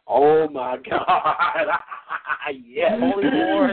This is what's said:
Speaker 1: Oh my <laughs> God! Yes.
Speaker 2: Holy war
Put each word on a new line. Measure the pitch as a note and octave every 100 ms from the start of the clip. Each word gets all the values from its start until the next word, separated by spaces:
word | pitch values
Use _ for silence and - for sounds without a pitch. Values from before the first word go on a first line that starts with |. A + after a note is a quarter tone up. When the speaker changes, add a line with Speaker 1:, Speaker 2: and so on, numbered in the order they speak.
| -
Speaker 1:
Oh | A#2 D3 D#3 D#3
my | C#3 B2+ B2+
<laughs> | C3+
God! | C3 B2 F3+ D3+ D3+ E3+ - G#3+ E3+ - - - D#3+ - D3+ C#3+ C3+
Yes. | A#2+ C3 - A#3
Speaker 2:
Holy | B3+ C#4+ C#4+
war | C4+ F#4 F4 C4+